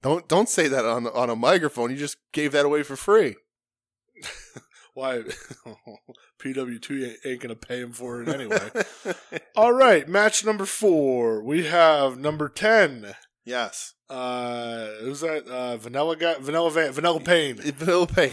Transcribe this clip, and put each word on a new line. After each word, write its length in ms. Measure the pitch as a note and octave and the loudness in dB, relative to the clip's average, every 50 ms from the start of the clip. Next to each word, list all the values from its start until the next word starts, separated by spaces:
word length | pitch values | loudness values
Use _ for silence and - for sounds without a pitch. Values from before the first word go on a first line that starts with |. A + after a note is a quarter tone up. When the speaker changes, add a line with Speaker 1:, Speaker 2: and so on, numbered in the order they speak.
Speaker 1:
Don't, 280 | - C3+ D3+ F3 - _ | 0 0 0 0 0 _
don't 200 | D3+ F3+ G#3 - | 2 4 4 2
say 200 | - - E3 D3 | 2 2 2 2
that 160 | C3 C3+ A2+ | 2 0 0
on, 240 | A2+ A2+ B2 A#2+ A#2 | 0 0 -2 -4 -4
on 200 | - B2+ B2+ A#2+ | -2 -2 -2 -2
a 60 | A#2 | -2
microphone. 560 | A2+ A#2 C3+ F3+ F#3+ D#3+ D3 - - A#2 A#2+ | 2 4 4 4 4 2 0 -2 -2 -4 -4
You 60 | C3 | -4
just 220 | C#3 D3 C#3+ - _ _ _ - | -6 -8 -8 -10 _ _ _ -6
gave 200 | D3 D3 D3 C3 | -4 -4 0 2
that 120 | D3 C#3+ | 2 2
away 200 | D3 D3 D3+ D3 | 4 2 0 -2
for 100 | C#3+ C#3 | -4 -8
free. 400 | C3 - - G3+ A3 G3 C3 G2+ - _ _ _ _ _ _ _ _ _ _ _ _ _ _ _ | -8 0 4 4 4 4 4 -2 -8 _ _ _ _ _ _ _ _ _ _ _ _ _ _ _
Speaker 2:
<laughs> 120 | - - - - - - - _ - _ _ _ - _ _ _ | -18 -16 -16 -16 -16 -20 -20 _ -20 _ _ _ -20 _ _ _
Why? 280 | C3+ C3 C3 B2+ A#2+ A2+ A#2+ - - - - - _ _ - A2 | -8 -6 -4 -4 -4 -6 -8 -14 -16 -16 -20 -20 _ _ -20 -20
<laughs> 640 | _ _ - G#2+ - _ - B2 _ _ _ _ _ | _ _ -20 -20 -20 _ -20 -20 _ _ _ _ _
P 140 | - C3+ C3 | -10 -8 -6
W 260 | C3+ C3 B2 A#2+ A2+ | -6 -6 -6 -8 -12
T 380 | - - C#3+ C3+ C3 A#2+ A#2 - - | -10 -10 -8 -8 -8 -8 -10 -12 -10
ain't 160 | C#3 B2+ B2 | -10 -8 -8
gonna 140 | C3 A#2+ A2+ | -10 -12 -12
pay 260 | A2+ - - B2 B2 | -14 -10 -10 -10 -10
him 120 | B2 A#2+ A#2+ | -8 -10 -12
for 300 | A#2 B2 B2 A#2+ A#2+ A#2 | -14 -12 -10 -10 -8 -8
it 60 | - | -6
anyway. 420 | C3 C#3 C3 G#2+ G#3+ G3+ - A2 - A3+ - - - - - - | -6 -6 -6 -2 -4 -4 -4 -4 -6 -6 -6 -6 -8 -14 -10 -10
Speaker 1:
<laughs> 460 | F3+ - - _ - D#3+ - _ _ | -10 -10 -12 _ -14 -14 -14 _ _
Speaker 2:
All 160 | - A3 A#3+ A#3+ | 4 4 4 6
right, 360 | B3+ C4+ B3 G#3 D#3+ C#3 D3+ | 6 8 8 8 6 4 2
match 360 | F3 G3+ G#3 A3 G#3+ - - | 2 4 4 4 2 0 -2
number 200 | G#3+ G#3+ G3+ G3 | -2 -2 -2 -4
four. 760 | G3 - - A3 G#3 F3 D#3 C#3+ C3+ C3 B2 A#2 A2+ A2+ G#2+ G#2+ | -6 -4 0 2 4 4 4 2 2 2 2 2 0 0 -2 -4
We 220 | A#2+ D3 E3+ F3 | -2 -2 -2 -2
have 520 | D3+ E3 F3 E3 D#3+ D#3 D3 C#3 C3+ B2+ B2 | 2 4 6 6 8 6 6 2 0 -2 -2
number 300 | C3+ D3+ D3+ D3+ D3+ C#3+ | -4 -4 -2 -2 -6 -6
ten. 680 | _ - G3+ G#3+ A3+ A3 G3 D3+ C3+ A#2+ G#2 G2+ G2+ - _ _ _ _ _ | _ -2 2 4 6 6 4 4 2 -6 -16 -18 -18 -20 _ _ _ _ _
Speaker 1:
Yes. 500 | A2+ B2 B2 A#2 G2 - - - - _ _ _ _ | -8 -4 -4 -4 -4 -6 -12 -14 -16 _ _ _ _
Speaker 2:
Uh, 760 | C3+ B2+ B2+ B2+ B2 B2 B2 A#2+ A#2+ A#2+ A#2+ A#2 A#2 A#2 A2+ G#2+ G#2+ G#2+ | -12 -8 -6 -6 -6 -6 -6 -6 -8 -8 -8 -8 -8 -10 -10 -12 -12 -10
who's 200 | A2 B2 C#3+ C#3 | -10 -10 -8 -6
that? 260 | D#3 E3 D#3 D3+ A#2+ | -6 -4 -4 -4 -6
Uh, 300 | - B2+ B2+ B2+ B2 A#2+ | -8 -8 -8 -6 -6 -8
Vanilla 400 | A2+ G#2+ A#2+ A#2+ C3+ D3 E3 E3 | -8 -10 -8 -4 -2 -2 -2 -2
guy? 200 | D#3 E3+ E3+ E3 C#3 | 0 0 -2 -2 -2
Vanilla 300 | C3 C#3 D3+ E3 E3+ E3 | -4 -2 -2 0 0 2
Van-, 220 | D3+ E3 D#3+ C#3+ C3 | 2 2 0 0 -2
Vanilla 280 | C#3+ D#3 E3+ E3+ D#3+ | 0 0 0 0 0
Payne. 360 | C#3 E3 F3 E3+ D#3 C#3 B2 | 2 4 4 4 4 0 -4
Speaker 1:
Vanilla 500 | G#2+ - D3 C#3 C3+ D#3+ F3 F3 F3+ F3+ | -6 -8 -8 -8 -4 -2 2 2 2 2
Payne, 240 | E3+ - - E3 C3 | 2 2 2 2 2